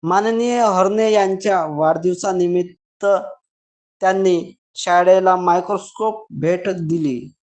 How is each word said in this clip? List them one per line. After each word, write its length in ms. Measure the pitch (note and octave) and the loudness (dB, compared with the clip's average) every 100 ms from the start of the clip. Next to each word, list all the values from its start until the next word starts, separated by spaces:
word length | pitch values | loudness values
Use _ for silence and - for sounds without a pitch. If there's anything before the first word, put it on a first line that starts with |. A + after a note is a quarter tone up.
माननीय 600 | D#3+ F#3 G#3+ A3+ A#3+ A#3+ | 0 0 0 0 0 2
हरणे 480 | A3+ F#3 F#3+ G#3+ A3 | 2 2 2 2 2
यांच्या 520 | G#3+ F#3+ F#3+ G#3 F#3+ D#3+ | 2 2 0 0 -2 -2
वाढदिवसानिमित्त 1400 | D3+ D#3 D#3+ E3+ F3+ G3+ F#3 F3 F3 F3+ - _ _ G3+ G3 - - _ _ _ _ _ _ | 0 0 2 -2 -4 -4 0 0 0 -4 -10 _ _ 0 0 -2 -18 _ _ _ _ _ _
त्यांनी 520 | F#3+ F#3+ F#3+ F3 - - _ | -2 2 2 0 -2 -16 _
शाळेला 640 | - - F3 F3+ F#3+ F#3 F#3 | -12 0 2 6 4 4 2
मायक्रोस्कोप 880 | F3+ F3 F3+ G3+ - - A3 G#3+ - | 2 0 0 -6 -8 -6 -6 -6 -12
भेट 380 | D3+ D#3 F3+ F#3+ | -6 -2 -2 -4
दिली. 640 | F#3+ D#3+ E3+ D3+ B2 B2 _ | -6 -4 -2 -2 -6 -10 _